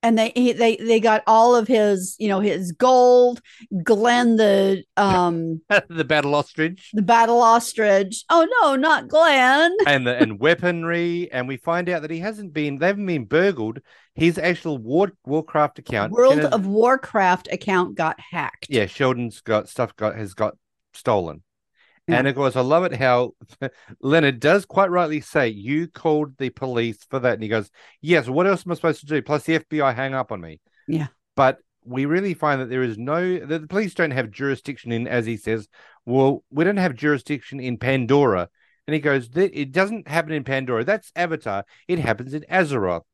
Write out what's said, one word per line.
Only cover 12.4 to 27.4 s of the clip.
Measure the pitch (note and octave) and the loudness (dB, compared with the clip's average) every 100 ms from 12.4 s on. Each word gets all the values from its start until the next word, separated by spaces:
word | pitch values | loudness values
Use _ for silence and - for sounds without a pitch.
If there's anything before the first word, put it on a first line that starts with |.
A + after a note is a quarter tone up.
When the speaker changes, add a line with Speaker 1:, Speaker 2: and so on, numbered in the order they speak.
| G3+ | -10
Speaker 2:
been, | D#3 D3+ C#3 | -6 -4 -2
they | E3+ | -2
haven't | G3+ G3 | -2 -4
been | E3 | -4
burgled. | G#2+ D3+ F#3+ D#3+ A2 A#2+ _ _ _ | 0 0 2 0 -6 -8 _ _ _
His | - E3 E3+ | 0 0 2
actual | E3 E3+ E3 C#3+ | -2 -2 -4 -8
War-, | A2 D3 G3 - - | -2 0 0 -4 -4
Warcraft | D3+ D#3 D3+ D3 - | -4 -2 0 0 -2
account, | - A2+ G#2+ | -6 -4 -2
Speaker 1:
World | A3 B3+ | 2 4
Speaker 2:
Shannon | C#4+ D4 | 4 2
Speaker 1:
of | A3 | 0
Warcraft | G3 G3+ A#3 C4 - A3 F#3+ F3+ - | 0 2 2 2 -2 0 2 0 -2
account | - - F#3 F3+ - | -10 -2 -2 -2 -2
got | D#3+ - | -4 -4
hacked. | - F3 C#3+ - - | -10 -10 -10 -10 -4
Speaker 2:
Yeah, | C3 G2 | -2 -2
Sheldon's | - C3+ B2 A#2+ G#2+ | 0 -2 0 -6 -10
got | - G#2+ G2+ | -2 -2 -2
stuff | - A#2 - | -6 -6 -4
got, | G#2+ | -6
has | G#2+ G#2 | -6 -12
got | F#2+ G#2+ - _ _ _ - | -4 -4 -4 _ _ _ -10
stolen. | - G#2+ E2+ D2+ _ _ _ _ _ _ - | -2 -2 -2 -10 _ _ _ _ _ _ -2
Speaker 1:
Yeah. | A#2+ | 0
Speaker 2:
And | C3+ | 2
of | |
course, | C3+ C#3 B2+ | 0 -2 0
I | |
love | B2+ D#3+ | 0 2
it | F#3 | 0
how | B2 C3 B2 B2 - - _ | -2 0 2 0 -6 -20 _
<laughs> | C3 _ _ - | -12 _ _ -10
Leonard | C3+ D#3+ D3 B2+ | 0 2 2 2
does | C#3 F#3+ | 2 2
quite | F#3+ - F#3+ | 0 0 0
rightly | F3 E3 D3+ | 2 -2 -4
say, | - D#3 B2 | -4 0 0
"You | G#2 G2+ D3 E3 | -2 -6 -4 -4
called | - E3 D3+ D3 C3 | -6 -2 0 -2 -6
the | C3 | -8
police | - C3 A#2+ A#2 G#2+ _ | -6 -6 -4 -4 -6 _
for | C3 | -4
that." | B2 | -2
And | A2 | -2